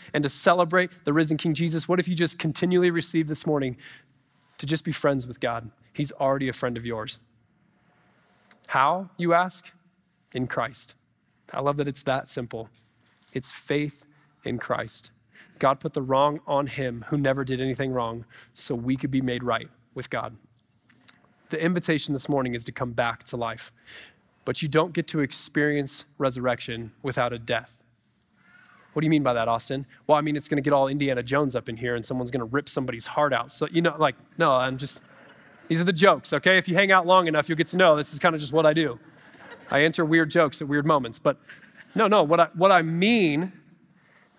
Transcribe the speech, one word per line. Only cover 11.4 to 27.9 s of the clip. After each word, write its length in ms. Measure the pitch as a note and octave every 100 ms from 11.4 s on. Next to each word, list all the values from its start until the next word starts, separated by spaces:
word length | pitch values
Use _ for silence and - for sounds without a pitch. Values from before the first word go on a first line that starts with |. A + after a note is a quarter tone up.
| -
I 80 | -
love 180 | C#3 C#3+
that 100 | C#3+
it's 160 | C3
that 260 | - C3 -
simple. 400 | C#3 A#2+ A2+ A2 _ _ _ _ _ _
It's 180 | - -
faith 540 | - - D3 D3 - - _ _ _
in 160 | A#2+ A#2+
Christ. 520 | - A#2+ A2+ - - _ _ - - -
God 220 | C3+ C3+
put 140 | D#3
the 80 | D3
wrong 360 | C3 C3+ D3 D3+ -
on 220 | C#3+ C#3+
him 380 | - C3 A#2 -
who 80 | D3
never 260 | C3+ C3+
did 160 | C3 B2+
anything 320 | C3+ D3 C3+
wrong 340 | B2+ A#2 A#2 A#2 - -
so 220 | - - B2
we 200 | B2 C3
could 140 | C#3
be 120 | C3
made 220 | B2+ A#2+
right 240 | B2 A2+ - _ _ B2+
with 160 | A#2+
God. 260 | A#2+ A2+ A2 _ _ _ _ _ _ - - _ _ -
The 120 | D#3+
invitation 520 | E3+ F3 - D3+ -
this 160 | C3+ -
morning 240 | C#3 B2+
is 100 | A#2 -
to 60 |
come 200 | - B2
back 320 | A#2+ A#2 A2+ -
to 120 | B2
life, 360 | A#2 A2+ - _ - - - _ _ _ -
but 160 | C3
you 60 | D#3
don't 260 | D#3 F3
get 140 | E3 -
to 120 | D#3
experience 840 | C#3 - - D3+ D3 D3 C3+ - - -
resurrection 720 | C3+ B2+ B2 A#2+ - A#2 A2+ -
without 320 | C#3 B2+ A#2+
a 60 | A#2+
death. 440 | A2+ A2+ - - -